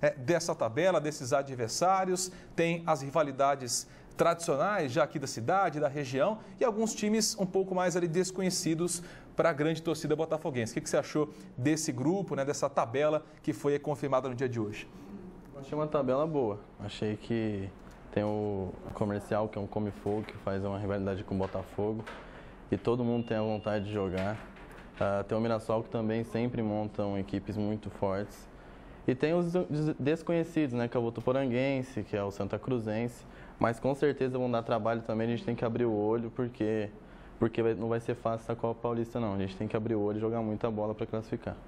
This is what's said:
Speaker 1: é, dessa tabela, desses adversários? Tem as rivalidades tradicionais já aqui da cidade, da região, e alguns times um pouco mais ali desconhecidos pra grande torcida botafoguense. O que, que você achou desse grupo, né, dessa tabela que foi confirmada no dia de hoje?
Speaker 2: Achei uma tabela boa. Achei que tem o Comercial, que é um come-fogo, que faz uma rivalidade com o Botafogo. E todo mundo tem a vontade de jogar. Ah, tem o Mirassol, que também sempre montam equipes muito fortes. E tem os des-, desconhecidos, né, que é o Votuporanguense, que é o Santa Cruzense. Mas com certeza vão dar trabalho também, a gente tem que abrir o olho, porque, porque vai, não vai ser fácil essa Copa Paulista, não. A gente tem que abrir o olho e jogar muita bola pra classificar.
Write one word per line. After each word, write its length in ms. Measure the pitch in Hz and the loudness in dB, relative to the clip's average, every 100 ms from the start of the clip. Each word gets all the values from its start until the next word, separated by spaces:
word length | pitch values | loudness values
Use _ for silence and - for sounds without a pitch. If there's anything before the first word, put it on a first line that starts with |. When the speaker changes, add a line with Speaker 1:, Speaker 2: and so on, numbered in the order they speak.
Speaker 1:
é, 100 | 147 | 2
dessa 440 | 147 127 165 165 | 0 2 2 2
tabela, 460 | 156 120 113 180 175 | 0 0 4 4 4
desses 320 | 151 147 127 | 2 -4 0
adversários? 960 | 139 135 127 113 - 175 190 185 180 - - - | 2 2 -2 -2 2 4 4 2 0 -2 -6 -12
Tem 280 | - 165 170 165 | 0 0 2 0
as 140 | 156 | 0
rivalidades 880 | 139 151 147 131 139 139 127 - - - - - | 2 2 2 4 4 4 0 -4 -6 -16 -20 2
tradicionais 760 | 165 165 - 139 170 208 151 | 2 2 2 2 2 2 0
já 100 | 123 | 2
aqui 160 | 147 156 | 2 0
da 80 | 131 | -6
cidade, 540 | - 117 185 190 147 | -4 2 2 2 2
da 80 | 147 | -2
região, 520 | 139 139 127 165 214 - - | -2 -2 2 2 2 -8 0
e 40 | |
alguns 300 | 254 208 220 | 0 2 0
times 440 | - 208 220 214 - | 0 2 4 2 0
um 80 | 190 | 0
pouco 280 | 190 190 | 2 2
mais 220 | 185 180 175 | 2 2 2
ali 100 | 175 | 2
desconhecidos 960 | 160 180 - 185 185 160 160 175 170 - - - | 2 0 2 0 2 0 2 0 -2 -6 -16 -16
pra 160 | - 165 | 2 4
grande 300 | 151 151 165 | 4 2 2
torcida 340 | 165 151 151 | 0 -2 2
botafoguense. 580 | 151 160 160 175 123 113 | 2 2 0 0 0 0
O 20 | |
que, 80 | - | -2
que 80 | 151 | 0
você 80 | 165 | 0
achou 320 | 135 156 151 - - - | 2 2 0 -2 -14 0
desse 340 | 127 156 - | 2 2 2
grupo, 440 | 123 143 190 170 | 2 2 2 0
né, 100 | 143 | 0
dessa 240 | 135 143 143 | 0 2 2
tabela 560 | - 139 123 151 151 156 - | 2 2 4 4 2 -2 -8
que 120 | - | -4
foi 240 | 147 147 143 | 0 2 2
confirmada 500 | 143 143 143 131 131 | 0 -2 2 2 2
no 60 | |
dia 120 | 120 135 | 0 0
de 140 | 117 | 0
hoje? 260 | 104 107 - - - - - - - - | -2 -4 -12 -16 -14 -14 -14 -16 -18 -14
Speaker 2:
Achei 180 | 139 151 | -6 -2
uma 100 | 151 | 0
tabela 400 | 151 131 131 156 | 2 4 2 2
boa. 320 | 151 117 101 - - | 2 2 0 -8 -12
Achei 360 | 104 - 107 107 | -10 -4 -2 -2
que 540 | - 117 110 104 98 - - - - | 0 0 2 -2 -4 -10 -18 -18 -4
tem 120 | - | 0
o 480 | 104 107 104 101 95 - - | 0 0 0 0 -2 -6 -12
Comercial, 540 | - 107 101 - 107 110 | -2 0 0 0 0 0
que 100 | 107 | -2
é 20 | |
um 60 | 101 | -4
come-fogo, 560 | - 107 101 - 104 | -2 -4 -4 -2 -2
que 140 | 104 - | -4 -8
faz 260 | - 98 | -4 -2
uma 140 | 98 98 | -2 -2
rivalidade 440 | 101 101 98 98 | -2 0 0 -4
com 120 | 95 | -2
o 40 | 98 | -2
Botafogo. 640 | 95 95 95 - 104 110 113 - - - - - - | -2 -4 -8 -2 -2 -2 -6 -12 -14 -16 -18 -18 -4
E 80 | 104 | -2
todo 260 | - 123 | 2 2
mundo 220 | 120 120 117 | 2 0 0
tem 100 | 110 | 0
a 60 | |
vontade 420 | 107 107 104 107 101 | 0 0 0 -2 0
de 60 | |
jogar. 460 | 107 95 90 95 110 - - - - - - | 0 0 0 0 -2 -8 -16 -16 -16 -16 -2
Ah, 240 | 98 101 101 | 0 2 0
tem 100 | 110 | 0
o 40 | |
Mirassol, 420 | 117 110 - 110 | 2 0 2 0
que 80 | 117 | 0
também 340 | 120 110 113 | -2 0 0
sempre 380 | 117 113 120 123 | 0 0 0 0
montam 560 | 110 104 107 - 101 101 | 0 0 -2 -2 -2 0
equipes 400 | 95 101 98 101 | 0 -2 -2 -2
muito 320 | 104 107 104 | 0 -2 -6
fortes. 460 | - 101 95 104 - - - - - - - - | -2 0 0 -4 -10 -18 -20 -20 -18 -18 -6 -2
E 80 | |
tem 200 | 127 151 | 2 4
os 180 | 175 175 | 4 2
des-, 420 | 180 180 147 151 151 | 2 0 0 0 2
desconhecidos, 760 | 131 160 - 170 165 160 147 | 2 2 2 2 2 2 2
né, 140 | 120 120 | 2 0
que 80 | 123 | 2
é 40 | |
o 20 | |
Votuporanguense, 1000 | 117 113 113 127 139 120 135 135 131 - | 0 0 2 2 2 2 2 2 -2 -6
que 120 | 98 107 | -2 -2
é 60 | |
o 80 | 101 | -2
Santa 280 | 98 98 107 | -2 -4 -4
Cruzense. 680 | - 127 107 107 120 120 - - - - | -2 -2 0 0 -2 -4 -18 -18 -18 0
Mas 200 | - - | 2 2
com 160 | 127 | 0
certeza 440 | 143 147 135 131 127 | 2 2 2 0 0
vão 120 | 127 | 0
dar 120 | 117 | 0
trabalho 400 | 117 117 107 117 | 2 0 2 0
também, 240 | 113 110 113 | 0 0 2
a 40 | |
gente 140 | 117 | 0
tem 100 | 117 | -2
que 120 | 117 120 | -2 0
abrir 180 | 113 | 2
o 80 | 120 | 2
olho, 380 | 107 104 117 117 | 4 2 2 0
porque, 580 | - 123 120 107 110 104 - - - - - | -4 -4 0 0 2 -2 -6 -18 -18 -18 0
porque 240 | 117 - | 0 4
vai, 120 | 113 | 2
não 160 | 110 113 | 2 0
vai 100 | 117 | -2
ser 140 | 117 | -2
fácil 300 | 120 117 113 | -2 -2 -2
essa 120 | - 117 | -2 -2
Copa 240 | 117 113 | -2 -2
Paulista, 400 | 120 117 117 123 | -2 0 -2 -2
não. 140 | 113 | -2
A 40 | 98 | 0
gente 160 | 95 | -2
tem 140 | 95 107 | -2 -2
que 80 | 113 | 0
abrir 180 | 107 | 0
o 60 | 110 | 2
olho 160 | 104 107 | 2 0
e 40 | |
jogar 200 | 110 117 | 0 0
muita 300 | 110 104 120 | -2 0 -2
bola 240 | 107 107 | 0 -2
pra 100 | 110 | -2
classificar. 500 | 113 110 110 120 - 98 | -4 -4 -4 -6 -6 -8